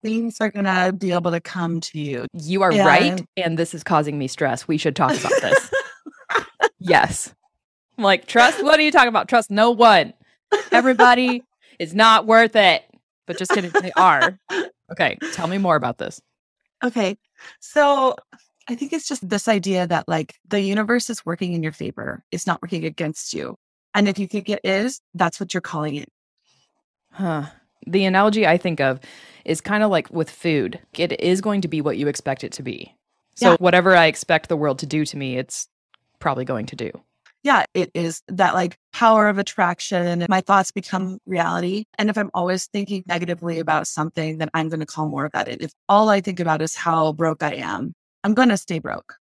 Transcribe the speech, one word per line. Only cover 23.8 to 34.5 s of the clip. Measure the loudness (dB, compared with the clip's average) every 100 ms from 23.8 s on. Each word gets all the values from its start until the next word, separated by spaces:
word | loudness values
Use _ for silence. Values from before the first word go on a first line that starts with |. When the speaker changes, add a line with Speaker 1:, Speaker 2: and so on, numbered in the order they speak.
| _
Speaker 1:
And | 0 0
if | 0
you | -6
think | -6 -6
it | -6
is, | -2 -2 -2 -8 _
that's | -2 -2 -2
what | -8
you're | -8
calling | -8 -8 -6 -8
it. | -14 _ _ _ _ _ _ _ _ _ _
Speaker 2:
Huh. | -6 -4 -4 -8 _ _ _ -2
The | 0
analogy | 2 4 2 4 4
I | 2
think | 0 -2
of | -2 -2 -10 -20 -20 -16
is | -6 -6
kinda | -2 0 2
like | 0 -2
with | -6 -6
food. | -4 0 0 0 -6 _ -6
It | -4 0
is | 0 2
going | 0 -2
to | -2
be | -2
what | -4 -2
you | -4
expect | -4 -6 -8
it | -8
to | -12
be. | -12 -12 -16 _ _ _ _
So | 2 6
Speaker 1:
Yeah. | 6
Speaker 2:
whatever | 6 4 6 6
I | 6
expect | 2 -2 -2 0